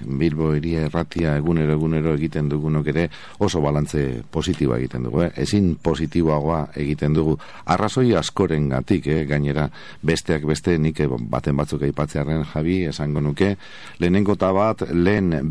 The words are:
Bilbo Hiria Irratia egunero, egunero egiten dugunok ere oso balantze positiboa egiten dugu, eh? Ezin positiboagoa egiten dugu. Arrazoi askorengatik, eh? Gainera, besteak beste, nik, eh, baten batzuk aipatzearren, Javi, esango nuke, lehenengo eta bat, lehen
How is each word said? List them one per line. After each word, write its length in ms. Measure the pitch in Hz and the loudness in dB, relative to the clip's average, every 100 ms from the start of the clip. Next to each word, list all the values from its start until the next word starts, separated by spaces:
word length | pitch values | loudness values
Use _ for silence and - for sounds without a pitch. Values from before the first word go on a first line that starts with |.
| 67 | -6
Bilbo 460 | 67 82 76 80 | 0 0 2 2
Hiria 300 | 76 80 82 78 | 2 0 -2 0
Irratia 500 | 82 82 87 82 73 | -2 -4 -2 0 0
egunero, 360 | 76 82 76 | 2 2 2
egunero 400 | 76 80 80 80 | 2 0 0 0
egiten 360 | 73 80 80 73 | 0 -2 -2 -2
dugunok 380 | 73 78 76 76 | -2 0 0 0
ere 180 | 73 85 - - - | 0 -2 -4 -14 -2
oso 200 | 101 87 | 0 2
balantze 600 | 73 73 76 78 69 60 62 | 2 2 0 0 -2 -4 -6
positiboa 480 | 80 80 78 71 60 | -4 -2 0 0 0
egiten 300 | 64 64 62 | -2 -4 -2
dugu, 160 | 65 | 0
eh? 80 | 85 - | 0 0
Ezin 440 | 73 104 92 78 | 0 2 2 2
positiboagoa 880 | 82 76 78 85 80 76 73 80 71 - | 0 0 0 2 2 2 2 0 -2 -4
egiten 380 | 73 76 73 | -4 0 2
dugu. 220 | 78 78 76 - - - | 2 2 0 -4 -10 0
Arrazoi 480 | 90 104 127 127 | 0 2 2 4
askorengatik, 920 | 92 78 - 92 80 71 65 67 92 73 | 4 0 0 0 2 0 0 0 0 2
eh? 180 | 78 71 | 0 0
Gainera, 400 | 73 71 69 73 - - - | 0 0 0 -2 -4 -18 -6
besteak 420 | 76 85 - 80 76 | 0 0 0 -2 0
beste, 320 | 78 - 85 | -2 2 2
nik, 220 | 78 76 | 2 0
eh, 80 | 73 | -2
baten 480 | 62 57 64 73 69 | -2 -4 -2 0 0
batzuk 300 | 73 73 69 | 0 -2 -2
aipatzearren, 560 | 71 76 78 71 80 76 | -2 -2 -2 -2 -2 -2
Javi, 300 | 78 78 92 85 | -2 0 0 -2
esango 360 | 76 73 73 | -4 -4 -2
nuke, 340 | 73 73 95 98 - - - - | -2 0 0 0 -8 -20 -14 -2
lehenengo 360 | 87 95 101 101 | 2 2 2 2
eta 140 | 95 | 2
bat, 320 | 95 107 110 65 | 2 2 0 -2
lehen 480 | 82 87 104 92 78 76 | 2 4 4 2 0 0